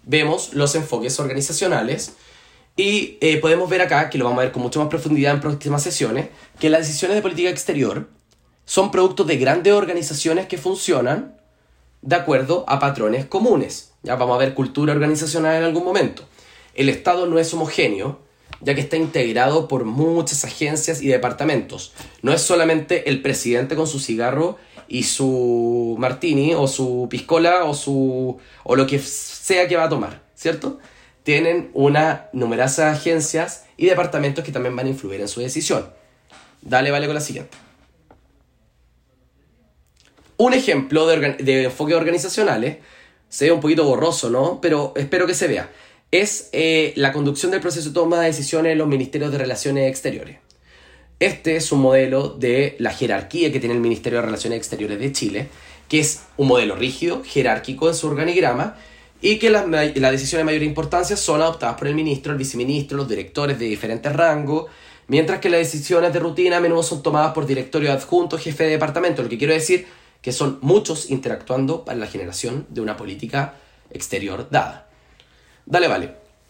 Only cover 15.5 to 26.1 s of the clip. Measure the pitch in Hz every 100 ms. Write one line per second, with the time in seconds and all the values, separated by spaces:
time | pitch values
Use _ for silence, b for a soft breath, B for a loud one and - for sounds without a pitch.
15.5 | 160 165 160 180 190 123 - - B B
16.5 | B B - 139 - 180 180 175 165 160
17.5 | 165 156 - 202 202 110 143 B B B
18.5 | B 139 143 139 160 160 143 120 113 135
19.5 | 156 156 127 110 123 160 170 156 143 -
20.5 | - 147 151 - 156 139 127 - - 147
21.5 | 127 - - - B B B 127 160 -
22.5 | 170 160 156 151 175 143 135 139 127 117
23.5 | 120 135 156 156 135 135 113 120 139 170
24.5 | - B B - 123 110 - 135 127 123
25.5 | 120 117 120 117 113 127